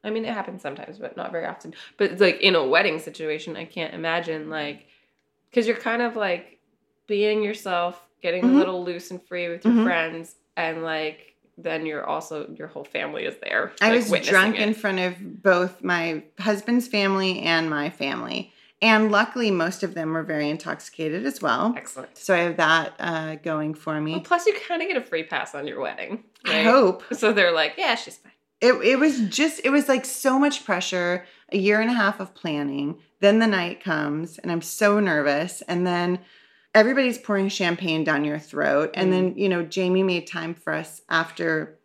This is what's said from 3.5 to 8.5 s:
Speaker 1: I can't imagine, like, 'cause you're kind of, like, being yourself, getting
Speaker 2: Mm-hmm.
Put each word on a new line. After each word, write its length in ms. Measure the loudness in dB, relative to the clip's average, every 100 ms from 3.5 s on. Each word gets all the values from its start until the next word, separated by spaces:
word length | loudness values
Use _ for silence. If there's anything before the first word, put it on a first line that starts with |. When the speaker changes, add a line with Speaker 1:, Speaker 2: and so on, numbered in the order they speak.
| -12
Speaker 1:
I 100 | -12
can't 280 | -8 -8
imagine, 560 | -6 -2 -2 -2 -8 -8
like, 380 | -8 -8 -10 _ _ _ _ _ _ _
'cause 140 | 0 0
you're 80 | -2
kind 240 | -2 -2
of, 140 | -2 -2
like, 440 | -2 -4 -6 _ _ _ _ _ _
being 360 | 0 2 2
yourself, 580 | -2 -4 -4 -2 -2 -4 _ _
getting 200 | -4 2
Speaker 2:
Mm-hmm. 120 | 4